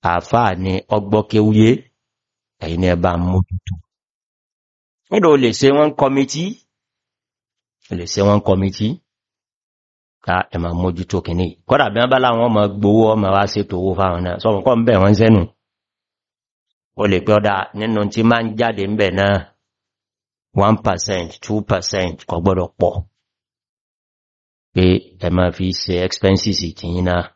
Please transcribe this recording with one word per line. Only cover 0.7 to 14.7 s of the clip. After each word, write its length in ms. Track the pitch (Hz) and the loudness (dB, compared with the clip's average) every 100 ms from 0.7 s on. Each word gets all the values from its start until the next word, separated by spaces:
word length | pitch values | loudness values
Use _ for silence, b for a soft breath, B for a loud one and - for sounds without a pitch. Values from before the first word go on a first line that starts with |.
| 92 - | -4 -2
ọgbọ́ 360 | 107 101 107 | -4 0 -2
kéwúyé, 460 | 104 107 107 107 110 131 - _ _ _ _ _ _ _ | 0 0 2 4 4 2 -4 _ _ _ _ _ _ _
ẹ̀yin 180 | 80 85 | -8 -2
ni 80 | 92 | 0
ẹ 80 | 87 | 0
bá 160 | 87 87 | 0 -2
mójútó. 540 | 87 92 90 92 - 87 - _ _ _ _ _ _ _ _ _ _ _ _ | 0 0 -2 -6 -10 -14 -14 _ _ _ _ _ _ _ _ _ _ _ _
Kódà 160 | - 170 | 2 4
o 100 | 147 | 4
lè 120 | 123 | 4
ṣe 160 | 107 135 | 2 2
wọ́n 200 | 143 151 | 4 2
committee, 580 | 147 139 139 135 151 180 240 _ _ _ _ _ _ _ _ _ _ _ _ _ | 2 0 2 -2 -4 -8 -10 _ _ _ _ _ _ _ _ _ _ _ _ _
o 20 | 90 | -10
lè 100 | 87 | -8
ṣe 160 | - | -2
wọ́n 180 | 101 104 | 2 2
committee, 520 | 104 92 98 95 107 170 _ _ _ _ _ _ _ _ _ _ _ _ | 2 0 0 -2 -6 -6 _ _ _ _ _ _ _ _ _ _ _ _
ká 120 | - 90 - | -4 -2 -2
ẹ 120 | - | -6
máa 180 | 85 85 | -4 -2
mójútó 420 | 90 85 92 95 | -4 -4 -6 -6
kìíní. 260 | - 87 90 - | -4 -4 -4 -6
Kódà 220 | _ 131 127 | _ 0 0
bí 100 | 104 | 0
wọ́n 120 | 123 | 0
bá 60 | 127 | 2
láwọn 240 | 127 117 | 2 2
ọmọ 180 | 120 107 104 | 2 2 0
gbowó, 360 | 101 104 107 110 | 0 2 4 4
ọmọ 180 | 110 98 | 2 2
wa 160 | 98 101 | 0 0
ṣètò 300 | - 101 90 | -4 -6 -4
owó 160 | 95 | -4
fáwọn 280 | 90 95 87 | -2 -2 -2
náà. 140 | 90 90 | -6 -4
Sọ 100 | 110 | -2
fún 140 | 104 | 0
kọ́ 100 | 95 | 0